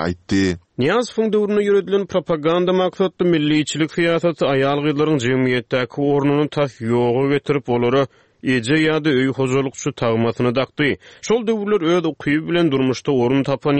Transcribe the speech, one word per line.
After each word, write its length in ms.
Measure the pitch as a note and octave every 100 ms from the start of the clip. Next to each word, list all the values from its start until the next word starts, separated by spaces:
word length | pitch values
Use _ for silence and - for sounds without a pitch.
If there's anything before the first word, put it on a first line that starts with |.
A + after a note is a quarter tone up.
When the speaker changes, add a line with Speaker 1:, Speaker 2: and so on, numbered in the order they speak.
| E2
Speaker 1:
aýtdy. 520 | F2+ - G2 G2 F2 - -
Speaker 2:
Niýazowyň 460 | C3 G#3+ A#3+ - A3
döwründe 280 | G#3 G#3 G#3 G3+
ýüredilen 400 | G3+ F3 G3+ F#3+
propaganda 600 | F#3 - E3 D3+ E3+ F3+
maksatly 520 | F#3 F3+ - F#3+ - F3+
milliçilik 580 | E3 D3+ D3+ D3 D3 D#3 -
siýasaty 480 | E3+ E3 E3+ D#3+ C3+
aýal 320 | C3+ C3+ C#3+ D3
gyzlaryň 340 | C#3+ D3+ D#3 A#2
jemgyýetdäki 680 | C3 B2+ B2 A2+ C3 B2 - C#3+ C#3+
ornuny 340 | C#3 C#3+ D3 -
tas 260 | C#3+ -
ýoga 480 | A2+ A#2+ B2 A#2+ C#3
getirip, 360 | C#3 - C#3 B2
olary 360 | A#2+ A#2+ C3+ C3+ _ _ _
eje 320 | C3+ B2+ A2+ D#3
ýa-da 280 | D#3 D#3 D#3
öý 220 | B2+ C3+ B2
hojulukçy 540 | C3 C3+ C3+ - D3+
tagmasyna 640 | - B2 A2+ A#2 G#2+ B2 B2
dakdy. 400 | B2+ - D3 F#2+ - -
Şol 200 | - A3 A3
döwürler 340 | A3 G3+ G#3 D#3+
öz 120 | F3+ D#3+
ukyby 420 | D3 - D3 D#3+
bilen 240 | E3+ E3+
durmuşda 400 | C3+ C3 A#2+ -
orun 320 | C3+ A#2+ C3+
tapan 320 | C3+ C3+ D3+